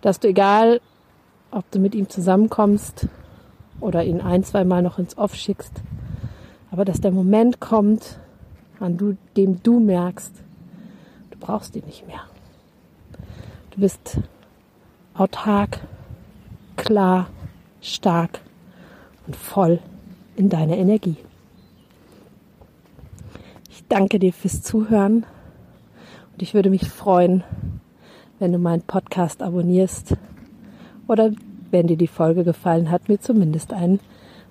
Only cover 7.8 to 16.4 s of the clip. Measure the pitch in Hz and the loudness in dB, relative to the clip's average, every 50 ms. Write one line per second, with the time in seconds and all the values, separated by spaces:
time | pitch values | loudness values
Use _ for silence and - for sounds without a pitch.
7.8 | 202 208 220 220 - - - - - - _ _ - - - - - _ _ - | 4 4 2 0 -2 -10 -20 -20 -20 -20 _ _ -20 -20 -20 -20 -20 _ _ -8
8.8 | 202 175 170 175 202 208 196 - _ _ - 202 196 196 185 180 - 233 240 240 | -6 -6 -4 -2 -2 -4 -4 -6 _ _ 0 2 2 2 2 0 2 4 4 4
9.8 | 226 202 185 175 175 180 175 - - - - - - - - - - - - - | 4 4 2 2 0 -2 -6 -8 -16 -20 -20 -20 -20 -20 -20 -20 -20 -20 -20 -20
10.8 | - - - - - - - - - - - - - - 214 208 - - - - | -20 -20 -20 -20 -20 -20 -20 -20 -20 -20 -20 -18 -10 -8 -8 -8 -8 -10 -14 -14
11.8 | - 151 - - - - - - - - - - - - _ _ _ _ _ _ | -14 -14 -18 -20 -20 -18 -18 -18 -18 -20 -20 -20 -20 -20 _ _ _ _ _ _
12.8 | _ _ _ _ - - - - - - - - - - - - - - - 190 | _ _ _ _ -20 -20 -20 -20 -20 -20 -18 -20 -20 -20 -20 -20 -20 -14 -6 0
13.8 | 202 190 - - - - - - - - - _ - _ _ _ _ _ _ _ | 0 0 0 -2 -14 -8 -6 -6 -6 -6 -10 _ -20 _ _ _ _ _ _ _
14.8 | _ _ _ _ _ _ - - 190 196 - - - 220 208 202 202 202 - - | _ _ _ _ _ _ -4 -2 -2 -2 -2 -4 -2 0 0 0 0 -2 -6 -12
15.8 | - - - - - - - - - - - - | -14 -18 -20 -20 -20 -20 -20 -20 -20 -20 -20 -20